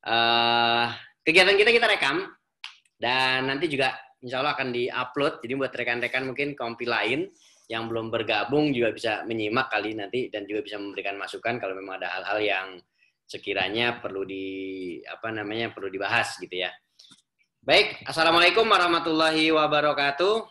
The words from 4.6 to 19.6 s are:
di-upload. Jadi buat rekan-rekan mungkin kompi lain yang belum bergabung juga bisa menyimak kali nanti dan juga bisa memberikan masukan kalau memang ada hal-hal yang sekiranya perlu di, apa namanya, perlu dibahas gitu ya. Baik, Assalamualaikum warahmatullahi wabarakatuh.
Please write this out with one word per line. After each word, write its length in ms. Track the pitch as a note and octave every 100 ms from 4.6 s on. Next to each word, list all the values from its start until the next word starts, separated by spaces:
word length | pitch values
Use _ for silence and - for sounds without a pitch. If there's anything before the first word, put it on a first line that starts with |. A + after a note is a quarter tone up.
| C3
di-upload. 720 | A#2+ B2 B2 A#2+ - D3 D#3 A#2
Jadi 80 |
buat 200 | C3+ C3
rekan-rekan 500 | - A#2+ A#2+ A#2+ C3 C3
mungkin 320 | B2 C#3+ C#3
kompi 320 | A#2+ A#2 A#2+
lain 400 | A2+ G#2+ C3+ F#3+ _ _ _ _
yang 160 | A2+ A2+
belum 240 | A2+ A2
bergabung 640 | A2+ G#2+ G#2+ G#2 C#3+ D3+
juga 160 | B2 A#2
bisa 220 | G#2 A2+ G#2 G#2+
menyimak 400 | A2+ G#2+ A2+ G#2+
kali 240 | G#2+ G#2
nanti 400 | A2 G2 B2 A2+
dan 160 | G#2+ G2+
juga 160 | G#2 G#2
bisa 160 | G#2+
memberikan 400 | G2+ F#2+ G2 G2
masukan 400 | F#2+ F#2+ A2+ A#2+
kalau 160 | G2+ F#2+
memang 240 | G2 F#2+
ada 80 | F2+ F#2
hal-hal 220 | F#2 G#2+
yang 260 | G#2+ F#2+ F#2+ F2+ _ _ _ _ _
sekiranya 720 | G2 G2 G2 F#2 A2 A#2+ A#2+
perlu 240 | G2+ F#2+ F#2+
di, 720 | F#2+ F#2+ F#2+ F#2+ F#2+ F#2 E2 -
apa 240 | - A2+
namanya, 400 | A2 G#2 A2+ A2+
perlu 160 | - G2
dibahas 400 | F#2+ G2 A#2 G#2+ -
gitu 240 | F2+ F2+ F2+
ya. 80 | - _ _ - - _ _ _ _
Baik, 400 | - E3 - - -
Assalamualaikum 560 | C#3+ D#3+ E3+ F3 F#3+ A3
warahmatullahi 880 | G3 F3 E3+ E3+ D#3 D#3+ D#3+ D#3
wabarakatuh. 880 | D#3